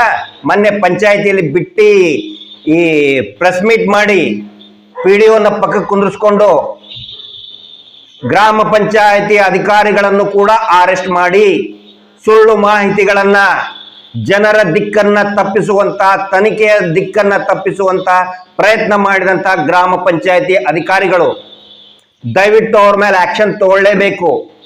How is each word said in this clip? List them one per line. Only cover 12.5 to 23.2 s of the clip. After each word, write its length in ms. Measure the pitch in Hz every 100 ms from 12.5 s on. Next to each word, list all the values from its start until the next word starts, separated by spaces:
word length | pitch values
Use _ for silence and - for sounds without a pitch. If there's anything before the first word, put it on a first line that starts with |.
| 214
ಮಾಹಿತಿಗಳನ್ನ, 800 | 202 208 196 196 196 202 196 202 196 143 - - - - - 117
ಜನರ 320 | 107 196 214 214 190 156
ದಿಕ್ಕನ್ನ 420 | 208 214 202 208 202 208
ತಪ್ಪಿಸುವಂತ, 680 | 196 208 175 202 190 - 190 190 190
ತನಿಖೆಯ 420 | 180 214 214 214 208 180 165
ದಿಕ್ಕನ್ನ 420 | - 214 202 196
ತಪ್ಪಿಸುವಂತ 680 | 190 190 196 190 190 185 185 185 180 - - -
ಪ್ರಯತ್ನ 380 | 190 220 180
ಮಾಡಿದಂತ 540 | 208 196 190 185 185 190 185
ಗ್ರಾಮ 400 | 147 180 185 180
ಪಂಚಾಯತಿ 600 | 190 165 185 180 180 190
ಅಧಿಕಾರಿಗಳು, 880 | 156 165 165 190 190 180 143 - - - - - _ _ _ _ 120 117
ದಯವಿಟ್ಟು 420 | 208 214 - 208
ಅವ್ರ 200 | 202 202
ಮೇಲೆ 200 | 202
ಆಕ್ಷನ್ 420 | 190